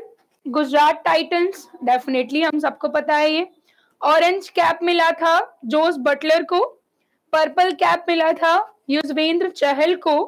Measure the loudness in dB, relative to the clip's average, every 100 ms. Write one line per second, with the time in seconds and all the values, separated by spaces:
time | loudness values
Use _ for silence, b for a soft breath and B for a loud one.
0 | -6 _ _ _ -6 -4 0 2 2 2
1 | -2 -2 0 -2 -2 -4 -16 -8 -2 -2
2 | 0 -4 -2 -2 -2 -2 -4 -4 -4 -4
3 | 0 0 2 0 -4 _ _ _ _ _
4 | 2 4 4 0 -4 -2 0 0 0 2
5 | 0 0 2 0 -2 _ -4 0 0 0
6 | -2 -2 0 0 2 0 -2 -6 _ _
7 | _ _ _ 0 0 2 0 2 0 0
8 | 0 0 0 2 2 0 -2 _ -4 -4
9 | -2 -2 0 0 -2 -2 -2 0 0 0
10 | 0 0